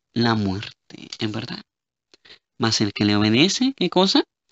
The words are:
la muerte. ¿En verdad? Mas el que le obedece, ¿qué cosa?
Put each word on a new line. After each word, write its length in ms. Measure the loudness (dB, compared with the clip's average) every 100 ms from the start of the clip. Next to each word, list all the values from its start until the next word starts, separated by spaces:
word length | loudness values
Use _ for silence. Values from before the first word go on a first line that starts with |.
| _
la 220 | -2 0 0
muerte. 720 | 0 -4 -8 -16 _ -20 -18 -8
¿En 120 | -6
verdad? 300 | -6 -10 -12 -16 _ _ _ _ _ -20 -20 _ _
Mas 220 | -2 0
el 100 | -2
que 140 | 0 2
le 100 | 4
obedece, 580 | 4 4 2 2 -2 -2
¿qué 120 | -2
cosa? 360 | 2 2 2 -2 _ _